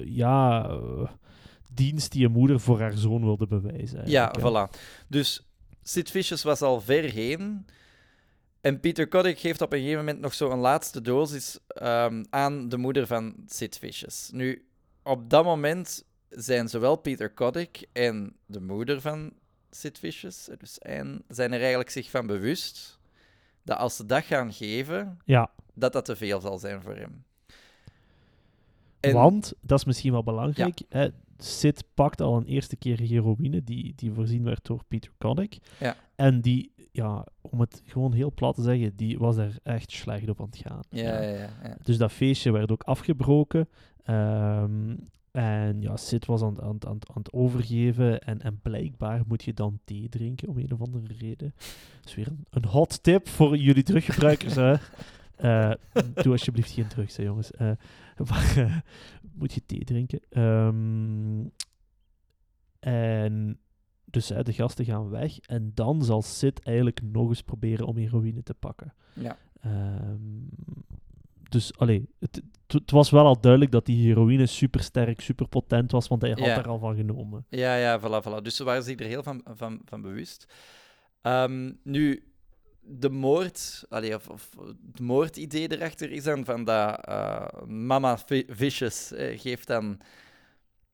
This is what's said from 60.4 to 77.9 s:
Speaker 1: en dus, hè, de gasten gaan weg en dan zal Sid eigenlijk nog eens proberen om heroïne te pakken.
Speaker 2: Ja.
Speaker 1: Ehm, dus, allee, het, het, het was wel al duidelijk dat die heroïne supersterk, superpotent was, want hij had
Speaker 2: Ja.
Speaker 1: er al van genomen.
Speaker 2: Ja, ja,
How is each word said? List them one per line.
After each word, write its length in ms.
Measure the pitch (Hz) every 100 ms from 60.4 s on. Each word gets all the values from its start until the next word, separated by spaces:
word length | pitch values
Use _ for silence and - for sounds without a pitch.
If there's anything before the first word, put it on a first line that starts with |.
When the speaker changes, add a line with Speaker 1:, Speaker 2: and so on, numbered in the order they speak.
| 113 110 110 110 110 110 110 107 107 107 - - - _ _ _ _ _ _ _ _ _ _ _
Speaker 1:
en 760 | 135 120 113 110 107 107 107 107 _ _ _ _
dus, 240 | _ 120 -
hè, 140 | 123
de 100 | 123
gasten 320 | 110 120 -
gaan 240 | 120 107 104
weg 300 | 107 151 -
en 320 | - 120 107
dan 300 | 107 113 156
zal 180 | 120 110
Sid 380 | 104 - 135 -
eigenlijk 400 | - 120 123 -
nog 260 | 113 110 117
eens 140 | 120
proberen 440 | - 113 110 110 113
om 100 | 113
heroïne 460 | 113 120 113 113
te 120 | 117
pakken. 400 | - 95 - - - _
Speaker 2:
Ja. 240 | - 120 - _ _
Speaker 1:
Ehm, 600 | 110 101 98 98 101 104 107 107 131 - - - - - - - - _ -
dus, 280 | 123 - -
allee, 300 | 120 104 123 -
het, 160 | -
het, 100 | - - - -
het 180 | 147 -
was 200 | 143 143
wel 140 | 143 147
al 140 | 123
duidelijk 300 | 123 131 139
dat 140 | 117 -
die 200 | 120 117
heroïne 400 | 113 113 131 127
supersterk, 720 | - 135 - - - 117 117
superpotent 720 | - 131 120 131 - 120 123
was, 160 | 123 -
want 140 | 120
hij 80 | 120
had 80 | 113
Speaker 2:
Ja. 200 | 127 117
Speaker 1:
er 100 | 120
al 100 | 113
van 180 | 110 107
genomen. 480 | 107 123 110 107 -
Speaker 2:
Ja, 280 | 131 127 123
ja, 240 | 120